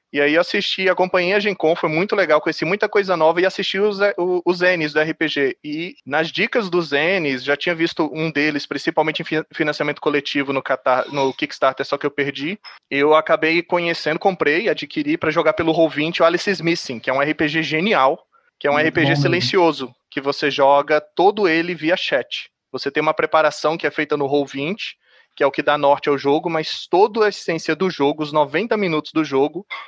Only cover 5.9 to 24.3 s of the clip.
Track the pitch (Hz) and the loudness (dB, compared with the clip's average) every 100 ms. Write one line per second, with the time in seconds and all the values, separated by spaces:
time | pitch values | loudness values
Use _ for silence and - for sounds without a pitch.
5.9 | - 127 147 160 160 220 247 190 175 160 | -12 -4 -2 -2 -2 -2 -2 0 -2 0
6.9 | 143 160 196 147 131 131 143 180 165 170 | 0 0 0 -2 -2 -2 -2 -2 -2 -2
7.9 | - 156 156 160 143 151 143 - 143 165 | 0 -4 -2 -4 0 0 -2 -6 -6 -2
8.9 | 160 156 156 - 156 - - 151 147 147 | 0 0 -4 -4 -4 -4 -4 -2 -2 -4
9.9 | 143 156 143 143 147 139 135 - 131 135 | -2 -2 -2 -2 -2 -2 -4 -2 -2 2
10.9 | 127 - 143 135 - 143 - 135 127 135 | 2 0 -2 -2 -2 -8 0 0 0 -4
11.9 | 143 147 - 139 135 151 208 - - _ | -4 -4 -2 -4 -4 -8 -8 -14 -20 _
12.9 | 139 147 156 156 156 160 165 165 175 170 | 2 4 4 4 2 2 0 0 -2 -2
13.9 | 165 151 165 202 175 135 160 196 156 143 | -4 -4 -2 -2 0 0 0 0 -4 -4
14.9 | 156 147 165 160 160 156 151 165 160 160 | -4 -2 -2 0 0 0 2 0 2 2
15.9 | 139 156 170 170 170 208 180 165 165 - | 0 -4 2 2 2 -2 -2 0 -2 -4
16.9 | 113 - 135 143 151 156 160 147 156 208 | -8 -4 -2 -2 0 -2 -2 -2 -2 0
17.9 | 165 131 165 _ _ _ - 143 147 156 | 4 2 2 _ _ _ -4 0 2 2
18.9 | 170 139 147 143 175 123 196 170 139 123 | 2 2 2 2 0 0 2 2 2 -6
19.9 | - _ 143 139 - 147 143 139 143 143 | -14 _ -6 -4 -2 -2 4 6 6 4
20.9 | 151 151 - 190 214 185 165 175 170 156 | 0 0 2 2 4 2 2 0 -4 -2
21.9 | 185 - 135 - - - _ _ 131 139 | 0 0 -2 -2 -10 -12 _ _ -8 -4
22.9 | 151 156 156 156 156 151 - 156 165 147 | 0 0 0 2 2 2 0 -2 0 -2
23.9 | 160 147 147 139 | -2 -2 -2 0